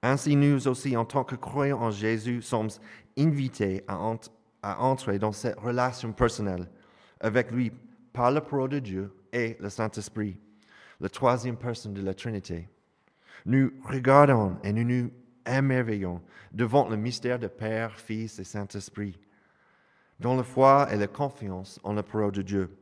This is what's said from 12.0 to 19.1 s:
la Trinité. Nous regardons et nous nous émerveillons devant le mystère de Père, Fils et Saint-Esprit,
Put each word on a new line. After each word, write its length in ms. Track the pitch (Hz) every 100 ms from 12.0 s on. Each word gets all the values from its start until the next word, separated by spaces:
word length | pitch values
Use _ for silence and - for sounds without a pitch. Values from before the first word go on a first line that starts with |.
la 120 | 98
Trinité. 540 | 95 120 107 - 85 90 _ _ _ _ _ _ - -
Nous 260 | 131 135 -
regardons 720 | - 135 127 139 143 123 101 90
et 80 | 98
nous 120 | 107
nous 260 | 117 123 120 - _ _ -
émerveillons 760 | 131 135 127 113 104 95 87 - - -
devant 360 | 104 117 135 101
le 80 | 107
mystère 420 | 113 120 123 123
de 80 | 113
Père, 520 | - 110 110 113 -
Fils 400 | - 110 110 -
et 60 |
Saint-Esprit, 760 | 95 104 101 104 - - 104